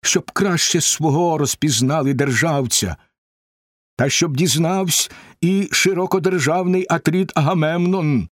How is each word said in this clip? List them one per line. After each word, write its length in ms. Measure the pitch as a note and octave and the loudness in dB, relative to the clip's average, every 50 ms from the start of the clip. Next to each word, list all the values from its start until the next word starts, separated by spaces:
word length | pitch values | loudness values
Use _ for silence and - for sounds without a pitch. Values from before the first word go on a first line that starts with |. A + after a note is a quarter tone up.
щоб 280 | - - - F#3 - - | -2 0 -2 -2 -2 -4
краще 500 | - - G3 G3+ F3 D#3+ - - - E3+ | -4 -2 0 0 0 0 0 0 0 0
свого 580 | D3+ - - - D3+ D#3+ C#3 D#3 F3 E3+ D#3+ D3+ | 0 -2 -2 0 0 0 0 2 0 0 0 0
розпізнали 760 | C#3+ B2+ - - - D#3 C3 A2 B2+ C3 D3 D#3+ C3+ C#3 C#3+ | -2 -2 -2 -2 -2 0 0 0 0 0 0 0 0 0 0
державця, 800 | B2+ C#3+ C#3 B2+ A2 D#3 E3+ D3+ C#3+ C3 A#2 - - - F#2 D2+ - _ _ _ _ _ _ _ _ _ _ _ _ _ _ _ _ _ _ _ | 0 0 0 0 0 0 0 0 0 0 0 -2 -2 -2 -2 -6 -8 _ _ _ _ _ _ _ _ _ _ _ _ _ _ _ _ _ _ _
та 120 | - C3+ C#3+ | -2 -2 0
щоб 280 | - - E3+ E3+ C#3 | 2 0 0 0 0
дізнавсь 760 | C3 F3 E3+ A#2 D#3 E3 E3 F#3 F#3+ F#3+ F3 D#3+ - - - - - - - - _ | 0 0 0 2 0 0 0 0 -2 -2 -2 -2 -2 -4 -4 -8 -20 -20 -20 -8 _
і 280 | - F3 F#3+ G3 G3+ - | 0 0 2 0 0 -2
широкодержавний 1120 | - - - F3+ G3 E3+ F#3 F3+ - F#3+ D3 F#3 F#3 F3+ C3 C#3+ D#3+ F3+ F#3 F3+ F#3 F#3 F#3 - | -2 0 0 2 2 0 0 0 0 0 0 0 0 0 0 0 0 0 0 2 0 0 0 0
Атрід 420 | E3+ D#3+ - - D#3 F#3 F#3+ D#3 - | -2 0 0 0 2 2 0 0 0
Агамемнон 960 | E3 C#3+ D3+ F#3+ E3+ D#3 D#3 E3 F3 F3 F3+ F#3+ F#3+ E3 D3+ C#3+ A#2+ E2+ - _ | 0 0 2 2 2 0 0 0 0 0 0 0 0 0 0 0 0 -2 -4 _